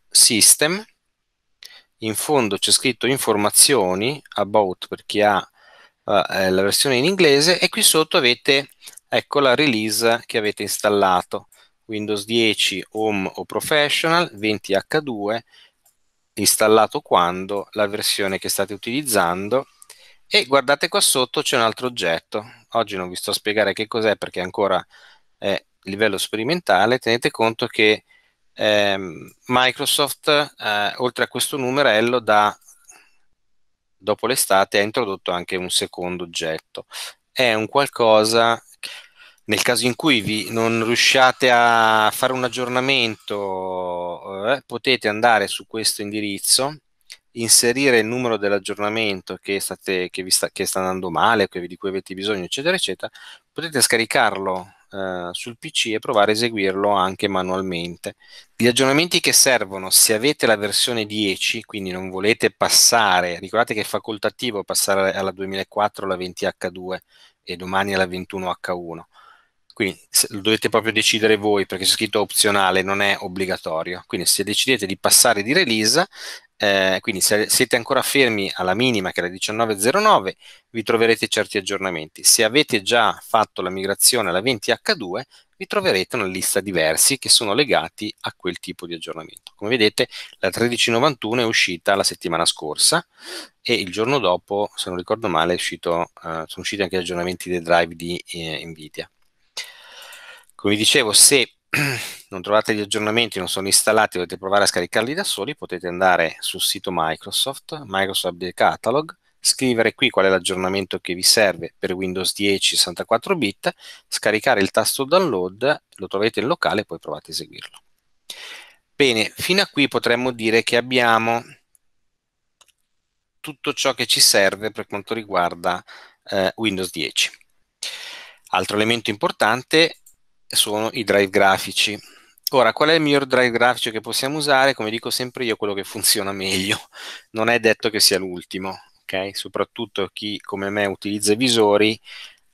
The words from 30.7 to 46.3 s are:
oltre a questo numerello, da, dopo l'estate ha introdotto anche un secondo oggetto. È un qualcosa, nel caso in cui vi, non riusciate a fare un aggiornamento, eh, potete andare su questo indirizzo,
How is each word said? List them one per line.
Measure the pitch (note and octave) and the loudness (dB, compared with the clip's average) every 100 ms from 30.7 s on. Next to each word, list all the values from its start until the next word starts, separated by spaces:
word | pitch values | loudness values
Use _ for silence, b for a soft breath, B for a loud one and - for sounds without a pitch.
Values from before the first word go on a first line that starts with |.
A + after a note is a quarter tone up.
| G#2 G2+ - | -2 -2 -2
oltre | B2+ - A#2+ | -4 -2 -4
a | |
questo | B2 - D3 | -4 -6 -4
numerello, | B2+ C3+ C3+ G#2+ A#2 B2 | -2 2 2 4 2 0
da, | G#2+ G#2 G#2 - _ _ _ b b b b _ _ _ _ _ _ _ | 2 4 2 0 _ _ _ b b b b _ _ _ _ _ _ _
dopo | G2 G2+ A2+ | -4 -2 0
l'estate | C3 - F#2+ G2 G#2+ | 0 2 4 4 2
ha | |
introdotto | G2+ A#2+ A2 F#2+ - | 0 0 -2 -4 -4
anche | F2 E2+ F#2+ | -6 -4 -6
un | F2+ | -4
secondo | - G2 - F2+ F2+ | -4 -4 -6 -8 -6
oggetto. | F2 E2 E2 D#2+ - - - B B B _ | -8 -6 -6 -6 -10 -18 -16 B B B _
È | - B2+ | 0 2
un | A2 A2 | 2 0
qualcosa, | C#3 C#3 - A#2 G#2+ G#2+ A#2 A#2 A#2 - _ - B B B B B - | 0 0 2 6 6 6 4 2 0 -6 _ -18 B B B B B -4
nel | G#2+ | -2
caso | - A#2 B2 | 0 0 0
in | A#2 | 0
cui | D#3+ B2 | 2 0
vi, | G2 G#2+ F#2 | 0 -4 -4
non | A2+ A2+ A2+ A2+ | -2 0 0 0
riusciate | A#2+ - C3+ B2+ - B2+ | 2 4 6 4 4 4
a | A#2+ A#2 A#2 A2 A2 G#2+ | 6 6 6 4 4 2
fare | - B2+ | 2 -2
un | C3 | -2
aggiornamento, | B2 A2+ B2 B2+ B2+ C3+ A#2 G#2 - G#2 G2 F#2+ F#2 F#2 F2+ F2 F2 E2+ F#2+ G2 G#2 | -4 -4 -4 -2 0 0 0 -4 -8 -6 -6 -6 -6 -6 -6 -6 -8 -10 -12 -6 -2
eh, | C3+ | -4
potete | - A#2+ - B2 A2 | -4 -6 0 0 0
andare | G#2 A#2+ A2 G2 | 2 4 4 2
su | - G2 | -6 -10
questo | A2+ G#2+ - | -6 -4 -4
indirizzo, | G#2 G#2+ G#2 | -6 -4 -4